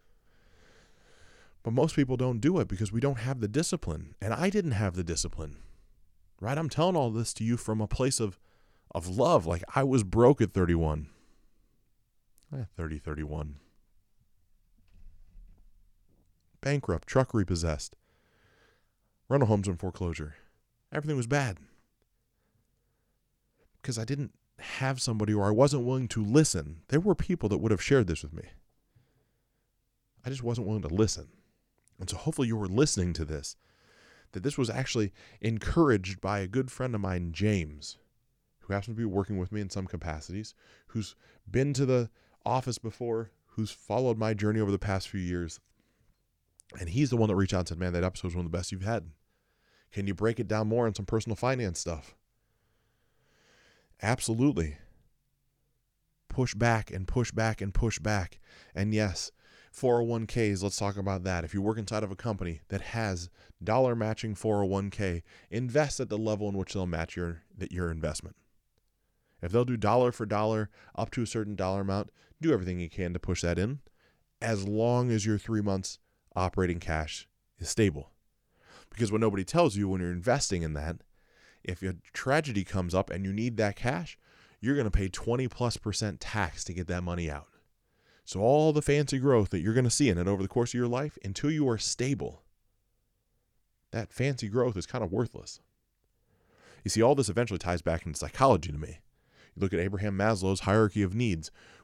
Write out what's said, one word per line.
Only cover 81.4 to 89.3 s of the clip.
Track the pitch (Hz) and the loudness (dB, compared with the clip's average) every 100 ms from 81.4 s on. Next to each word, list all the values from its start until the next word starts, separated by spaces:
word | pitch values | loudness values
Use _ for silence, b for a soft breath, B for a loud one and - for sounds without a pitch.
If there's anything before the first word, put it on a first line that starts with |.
| b b | b b
if | - 90 | -10 -6
a | 95 90 - | -6 -6 -10
tragedy | - 127 147 151 101 92 | -6 0 2 2 -2 -2
comes | 101 90 | -2 0
up | 92 95 | 0 0
and | 87 | -2
you | 95 | -4
need | 101 120 110 | -2 -2 0
that | 104 98 | -2 0
cash, | 117 156 165 - b b b b | -2 -2 -6 -14 b b b b
you're | - 143 | 0 2
gonna | 110 | 2
pay | 95 95 | 2 0
twenty | - - 123 127 | -4 -2 0 -2
plus | - 120 - | -2 -2 -2
percent | 110 98 107 71 | -4 -4 -4 -6
tax | - 107 87 - - | -6 -2 -2 -4 -10
to | |
get | 87 82 | -6 -4
that | 87 | -4
money | 87 87 82 | -2 -4 -4
out. | 73 - _ _ _ _ b b b - | -6 -12 _ _ _ _ b b b -10
So | 92 | 0
all | 107 147 156 | 4 6 4
the | 151 | 4
fancy | 147 143 143 135 | 4 2 2 2
growth | 135 | 6